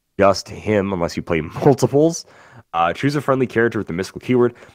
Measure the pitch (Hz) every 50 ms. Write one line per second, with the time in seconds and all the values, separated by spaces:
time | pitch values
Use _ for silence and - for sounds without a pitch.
0 | _ _ _ - 98 98 95 - - - - 82 82 101 107 101 95 101 98 87
1 | 85 76 - 87 - - 87 80 76 - - - - 147 131 - - 117 135 139
2 | 156 165 170 - - _ - - - - - - - - - 82 82 87 87 -
3 | - 139 143 151 131 - 135 131 131 110 - 113 117 117 113 110 95 - 82 87
4 | 95 - - 90 - - 127 123 120 120 120 - - - -